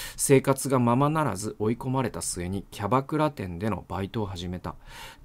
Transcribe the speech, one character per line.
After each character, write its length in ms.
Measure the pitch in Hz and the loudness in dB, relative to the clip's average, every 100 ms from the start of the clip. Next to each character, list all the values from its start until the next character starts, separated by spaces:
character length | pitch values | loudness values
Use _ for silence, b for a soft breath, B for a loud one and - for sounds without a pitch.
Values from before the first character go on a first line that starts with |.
| B - | B -4
生 260 | - 135 | 6 6
活 280 | - 131 131 | 6 2 2
が 80 | 131 | 4
ま 180 | 120 120 | 4 4
ま 140 | 143 | 4
な 140 | 156 | 2
ら 120 | 147 95 | 0 -2
ず 200 | 107 - | -6 -2
追 140 | 107 | -2
い 60 | 117 | 0
込 120 | 135 | -2
ま 140 | 131 | -2
れ 80 | 117 | -2
た 100 | - | -4
末 260 | - - 87 | -6 -4 -4
に 160 | 98 - | -4 -6
キ 120 | - | -6
ャ 60 | 101 | 0
バ 140 | 127 | 2
ク 140 | 139 151 | 2 2
ラ 140 | 151 | 0
店 260 | 147 95 85 | 0 -6 -4
で 120 | 107 | -2
の 120 | 92 - | -2 -4
バ 160 | 90 | -4
イ 60 | 98 | -4
ト 120 | 117 | -4
を 60 | 101 | -4
始 200 | 90 90 | -4 -6
め 120 | 90 | -6
た。 160 | 85 - B B B B | -8 -10 B B B B